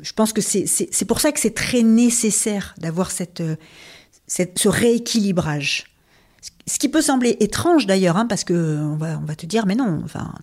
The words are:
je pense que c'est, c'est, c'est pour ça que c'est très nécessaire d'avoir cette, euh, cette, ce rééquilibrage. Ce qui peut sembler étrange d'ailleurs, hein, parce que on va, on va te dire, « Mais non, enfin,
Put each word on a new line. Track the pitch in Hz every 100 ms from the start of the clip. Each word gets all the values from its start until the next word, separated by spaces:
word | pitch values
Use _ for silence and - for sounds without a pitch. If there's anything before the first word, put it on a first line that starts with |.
je | 147
pense | - 220
que | 220
c'est, | - 202 -
c'est, | - 190
c'est | - 196
pour | -
ça | 302
que | 294
c'est | 220
très | - - 254
nécessaire | 226 226 240 233 220 190 220 202 - -
d'avoir | 160 165 180
cette, | - 175 -
euh, | 165 156 - - - - _ _ -
cette, | - 180 -
ce | 208
rééquilibrage. | - 233 233 233 226 202 180 160 147 143 - - _ _ _ _ _ - _ -
Ce | -
qui | 285
peut | 311
sembler | 302 262 240 226
étrange | 208 - 330 330 202
d'ailleurs, | 190 180 170
hein, | 233
parce | 202
que | - 175 160 151
on | 151 151
va, | 160 151
on |
va | 151 156
te | 165
dire, « | 214 202
Mais |
non, | 214 247 156
enfin, | - - - -